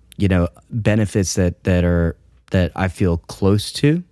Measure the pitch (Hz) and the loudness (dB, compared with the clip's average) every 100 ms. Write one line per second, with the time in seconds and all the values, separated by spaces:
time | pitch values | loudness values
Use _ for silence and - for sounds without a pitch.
0 | _ - 98 92 87 - _ 117 104 107 | _ -4 0 2 0 -4 _ -4 0 0
1 | 104 110 92 - 90 - - 90 87 87 | 0 0 -2 0 -2 -2 0 2 2 2
2 | 85 - _ _ _ 95 87 - 95 - | 0 -4 _ _ _ -2 -2 -2 -4 -2
3 | 92 82 - - 98 104 - - 143 165 | -2 -2 -6 -2 0 0 -2 -2 0 0
4 | 175 | -4